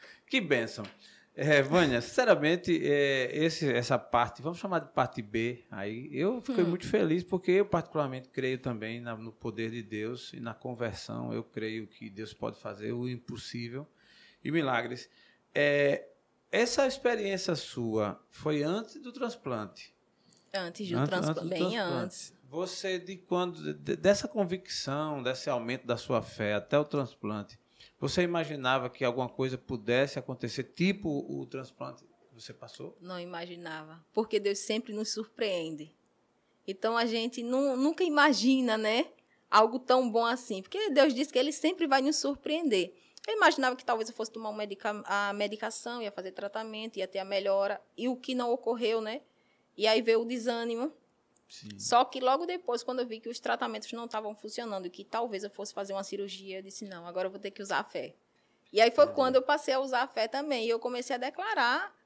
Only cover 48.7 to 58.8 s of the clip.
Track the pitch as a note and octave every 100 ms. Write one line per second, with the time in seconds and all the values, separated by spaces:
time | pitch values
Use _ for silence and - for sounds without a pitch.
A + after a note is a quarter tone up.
48.7 | A#3+ A3 A3+ G#3+ C4 _ _ _ _ _
49.7 | - A3 A3 A3+ A3+ A#3 B3 A#3 A#3 A#3
50.7 | A3+ D4+ - _ _ _ _ _ - -
51.7 | G2+ - A#3+ A#3+ C4 B3+ C#4 F4 F4+ -
52.7 | A#3+ - B3+ A#3+ A3+ A3+ B3 A#3+ A#3 A#3+
53.7 | G#3+ - A#3 A#3 G#3+ G#3+ G#3+ G#3+ - A3+
54.7 | G3 F3+ F#3+ G3+ A3+ A#3 F#3+ G3+ - G3+
55.7 | G3 G3+ G3 G3 G3+ G3 F#3+ F#3+ F#3+ G3
56.7 | - G3+ F3 F3 F#3 F#3 G3+ G3 G3+ G3
57.7 | D3+ G#3 D#3+ B2+ - _ _ _ _ _
58.7 | G#3